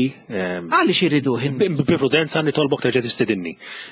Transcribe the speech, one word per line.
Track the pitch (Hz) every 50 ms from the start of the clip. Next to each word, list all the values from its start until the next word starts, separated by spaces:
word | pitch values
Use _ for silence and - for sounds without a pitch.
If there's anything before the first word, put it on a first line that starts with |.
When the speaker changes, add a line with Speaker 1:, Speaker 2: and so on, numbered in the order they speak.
| 127 135 - - -
Speaker 1:
ehm, | - 113 95 92 90 90 87 - -
Speaker 2:
Għaliex | 311 370 339 220 - - 185
iridu | 151 151 143 135 135 120 117
ħin? | 127 143 -
Speaker 1:
bi, | - 208 190
bi | 156 139 139 170 170
prudenza | 151 139 120 143 160 160 151 - 160
nitolbok | 156 147 - 156 147 135 147 -
terġa' | - 123 123 127
tistidinni. | 117 113 - - 120 104 104 92 87 80 - - - - - - - -